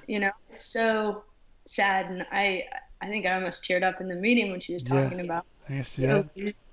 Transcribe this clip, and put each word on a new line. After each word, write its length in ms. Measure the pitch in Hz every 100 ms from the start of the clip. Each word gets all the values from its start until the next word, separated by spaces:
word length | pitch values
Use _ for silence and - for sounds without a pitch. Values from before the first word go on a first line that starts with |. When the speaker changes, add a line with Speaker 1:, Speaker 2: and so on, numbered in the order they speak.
| -
Speaker 1:
You 140 | 208
know, 100 | 196 - -
it's 120 | -
so 600 | - 233 226 220 214 202 - _ - - -
sad. 400 | - 196 190 180
And 200 | 185 -
I, 340 | 196 202 180 - - - -
I 60 | 190
think 200 | 208 185
I 80 |
almost 280 | 185 180 -
teared 200 | - 180
up 160 | 185 185
in 80 | 185
the 60 | 180
meeting 340 | 214 240 202
when 100 | 180
she 140 | -
was 80 | 175 123
Speaker 2:
Yeah. 160 | 135
Speaker 1:
talking 160 | 135 180
about 260 | 175 170 - - -
Speaker 2:
I 60 |
can 100 | 139
see 180 | 123 -
Speaker 1:
you 60 | 131
know, 140 | 151 151
Speaker 2:
that. 200 | 190 208 - -